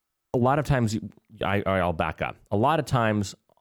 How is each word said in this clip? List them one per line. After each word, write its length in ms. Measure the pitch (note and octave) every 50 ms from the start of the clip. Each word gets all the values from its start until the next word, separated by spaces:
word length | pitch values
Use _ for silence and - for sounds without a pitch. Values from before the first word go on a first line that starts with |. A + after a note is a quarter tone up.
| _ _ _ _ _ _ -
A 40 | B2+
lot 200 | A#2+ B2+ C#3 D3+
of 80 | C3+
times, 280 | - C#3+ B2+ A#2+ G#2 A2
you, 140 | - - G#2 - - _ _ A2 G#2
I, 200 | - F2+ G2 G#2 -
I, 140 | F#2+ G2 F#2+
I'll 160 | F2 F2 E2+
back 260 | D#2 F2 D#2+ D#2 -
up. 160 | D2+ B1 A1 - _ -
A 60 | G#2+
lot 220 | G2+ A#2 C#3+ D#3+ D#3+
of 60 | C3+
times 500 | - C#3+ B2 A2+ A2 G#2+ G#2 G2+ G2 - - _ _ _ _